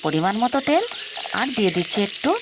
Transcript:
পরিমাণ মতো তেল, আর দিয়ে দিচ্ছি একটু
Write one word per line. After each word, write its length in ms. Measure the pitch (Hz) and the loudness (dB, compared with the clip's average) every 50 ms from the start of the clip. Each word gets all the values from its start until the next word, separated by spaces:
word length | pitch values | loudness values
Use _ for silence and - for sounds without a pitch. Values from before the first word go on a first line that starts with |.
| - | 0
পরিমাণ 300 | 156 147 160 160 185 196 220 233 | 0 0 2 2 2 2 2 0
মতো 140 | 247 - 277 277 | 2 0 0 0
তেল, 160 | - 294 339 440 466 - - - - - - - - - - | 4 2 2 2 0 -6 -10 -10 -10 -10 -10 -10 -6 -2 -2
আর 80 | 233 269 254 | -2 -2 0
দিয়ে 140 | 233 208 185 160 | 2 2 2 2
দিচ্ছি 240 | 180 170 - - 214 202 | 2 -2 0 0 0 0
একটু 220 | 196 - - - 277 370 466 | -2 -2 -2 0 0 0 0